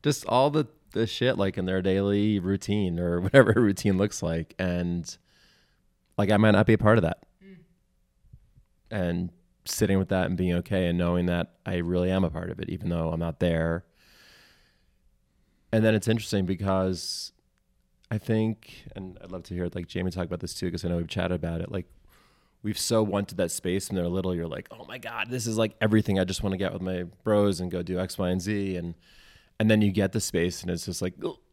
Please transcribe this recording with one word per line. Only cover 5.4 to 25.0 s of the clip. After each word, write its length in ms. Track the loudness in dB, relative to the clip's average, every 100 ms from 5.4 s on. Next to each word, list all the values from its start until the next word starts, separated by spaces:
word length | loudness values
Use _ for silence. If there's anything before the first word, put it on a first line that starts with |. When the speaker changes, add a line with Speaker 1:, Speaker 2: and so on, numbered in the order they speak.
| _ _ _ _ _ _ _ -2
Speaker 1:
like, 140 | 2
I 60 | 6
might 160 | 6
not 120 | 6
be 100 | 6
a 40 | 6
part 180 | 6 4
of 60 |
that. 220 | 2 -4 _ _
Speaker 2:
Mm. 120 | -20 -20 -20 _ _ _ _ _ _ -20 _ _ _ _ _
Speaker 1:
And 380 | -4 -2 -2 -6 _ _ _
sitting 340 | -10 -2 2 2
with 120 | 2
that 160 | 0 0
and 100 | 0
being 180 | 0
okay 320 | 0 0 0 0
and 100 | 0
knowing 300 | 2 2 0
that 280 | 0 -4 _ -6
I 120 | -4
really 300 | -2 0 2
am 140 | 2
a 80 | 0
part 200 | -2 -8
of 100 | -8
it, 100 | -8
even 180 | -6 -4
though 220 | -2 -2
I'm 80 | -2
not 220 | -4 -2
there. 440 | 0 2 0 -2 -8 _ _ _ -20 -20 _ _ _ _ _ _ _ _ _ _ _ _ _
And 120 | 2
then 120 | 4 2
it's 100 | 2
interesting 400 | -2 0 -2 -2
because 840 | -2 0 2 0 -2 -6 -10 -12 _ _ _ _ _ _ _ _
I 100 | -6
think, 680 | 0 0 0 -2 -12 -20 -18
and 240 | -14 -16 -16
I'd 120 | -14
love 100 | -14
to 100 | -8
hear, 140 | -4 -4
like, 140 | -4 -6
Jamie 240 | -4 -4
talk 140 | -4 -6
about 120 | -6
this 160 | -8
too, 160 | -6 -6
'cause 140 | -4
I 40 | -2
know 100 | -2
we've 100 | -2
chatted 260 | -4 -2
about 260 | -2 -4 -6
it. 120 | -6
Like, 140 | -8 -8 -18 _ _ _ _ _ _
we've 160 | -6 -4
so 240 | 0 2
wanted 360 | 2 0 -4 -2
that 120 | -4
space 380 | -2 -2 -2 -2
when 80 | -2
they're 100 | -2
little. 300 | -2 -2 -4
You're 100 | -4
like, 220 | -8 -12
"Oh 140 | -20
my 140 | -14
God, 320 | -12